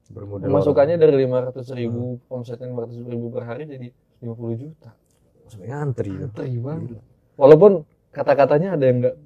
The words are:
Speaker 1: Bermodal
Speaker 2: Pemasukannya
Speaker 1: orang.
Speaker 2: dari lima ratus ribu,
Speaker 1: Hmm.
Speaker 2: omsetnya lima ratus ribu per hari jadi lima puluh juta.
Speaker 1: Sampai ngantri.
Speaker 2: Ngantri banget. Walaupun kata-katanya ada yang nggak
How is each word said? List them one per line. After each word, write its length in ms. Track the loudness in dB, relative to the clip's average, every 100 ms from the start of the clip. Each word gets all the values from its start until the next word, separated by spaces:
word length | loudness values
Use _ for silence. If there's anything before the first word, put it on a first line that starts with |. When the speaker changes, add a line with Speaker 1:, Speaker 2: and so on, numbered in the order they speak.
| _
Speaker 1:
Bermodal 380 | -16 -12 -8
Speaker 2:
Pemasukannya 560 | 0 2 2 4 4 6
Speaker 1:
orang. 40 | 4
Speaker 2:
dari 60 | 6
lima 180 | 2 0
ratus 300 | -4 -8 -10
ribu, 480 | -6 -6 -4 -6 -10
Speaker 1:
Hmm. 140 | -12
Speaker 2:
omsetnya 340 | -12 -12 -12 -12
lima 160 | -10
ratus 160 | -10 -12
ribu 260 | -10 -8 -8
per 140 | -8
hari 200 | -10 -12
jadi 240 | -12 -14 -16 _ _ _
lima 140 | -14
puluh 200 | -10 -8
juta. 380 | -8 -10 -18 -20 _ _ _ _ _ _
Speaker 1:
Sampai 260 | -18 -12
ngantri. 400 | -6 -4 -4 -6
Speaker 2:
Ngantri 400 | -6 -10 -8 -8 -6
banget. 420 | -6 -8 -10 -14 _ _ _
Walaupun 380 | 4 8 10 8 4 -4 _ _
kata-katanya 680 | -6 0 4 4 2 0 0
ada 80 |
yang 140 | 2 2
nggak 160 | 0 -2